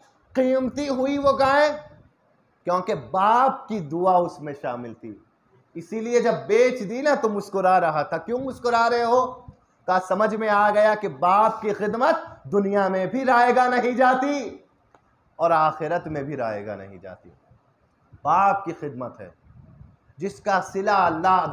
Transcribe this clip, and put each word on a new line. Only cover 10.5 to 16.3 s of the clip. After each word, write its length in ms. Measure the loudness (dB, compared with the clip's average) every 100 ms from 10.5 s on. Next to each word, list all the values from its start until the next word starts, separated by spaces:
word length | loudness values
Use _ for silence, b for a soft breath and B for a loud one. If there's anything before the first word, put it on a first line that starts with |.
| 2 4
گیا 260 | 4 4 2
کہ 120 | -2
باپ 540 | -2 2 4 4 0
کی 120 | -4
خدمت 720 | -4 -4 0 0 0 -4 -16
دنیا 440 | -4 -2 0 0 0
میں 180 | 0 -2
بھی 200 | -2 2
رائے 300 | 4 4 4
گا 120 | 2
نہیں 240 | 2 0
جاتی 680 | 2 2 4 0 -4 -6 -12 -20 _ _ _ _ _ _ -4
اور 160 | 0
آخرت 560 | 2 2 0 -4 -4 -4
میں 140 | -8
بھی 160 | -6